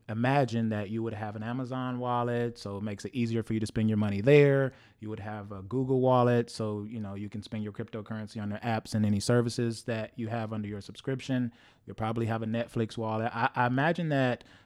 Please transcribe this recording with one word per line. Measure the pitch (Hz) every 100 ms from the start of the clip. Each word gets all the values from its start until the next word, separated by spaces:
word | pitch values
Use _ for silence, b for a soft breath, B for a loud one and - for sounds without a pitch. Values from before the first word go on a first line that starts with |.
| -
imagine | 110 123 143 123 117 113
that | 107 101
you | 113
would | 113
have | 107 110 107
an |
Amazon | 110 123 123 127 127 123
wallet, | 123 120 120 120 120 117
so | 101 101
it |
makes | 107 101
it | 104
easier | 127 117 113
for | 104
you | 110
to | 107
spend | - 110
your | 107
money | 107 98
there. | 113 147 143 139 135 B B B
You | 107
would | 107
have | 104 107 101
a | 101
Google | 98 127 131 131
wallet, | 127 127 123 120 120
so, | - 110 104 107
you | 117
know, | 101
you | 98 104
can | 107
spend | - 110
your | 104
cryptocurrency | 101 110 113 104 110 107 113
on | 104
their | 104
apps | 117 113 -
and | 110
any | 107 101
services | - 120 117 117 117 110
that | - 110 107 -
you | 110
have | 117 110
under | 110 104
your | 104
subscription. | - 104 - 131 - 127 123 B B B -
You'll | 98
probably | 110 113
have | 113 113
a | 110
Netflix | 117 117 117 110 -
wallet. | 110 110 113
I, | - 127
I | - 123
imagine | 127 151 170 160
that | 139 127 120 - B